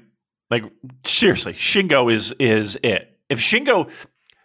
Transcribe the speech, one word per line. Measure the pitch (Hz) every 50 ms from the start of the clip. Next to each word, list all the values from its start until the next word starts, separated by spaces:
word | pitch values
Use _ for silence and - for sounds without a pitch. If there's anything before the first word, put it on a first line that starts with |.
| - _ _ _ _ _ _ _ _ -
Like, | 120 120 107 - - _ - 127 - - -
seriously, | - - - 240 247 247 - - 92
Shingo | 87 - - - - 202 190 175 147 135 123 117
is, | 113 107 104 - - -
is | 139 117 110 110 107 101 101 -
it. | - 120 98 - - - _ _ _ -
If | 139 117
Shingo, | - - 220 247 285 277 233 185 143 - - - - - _ _ _ _ _ _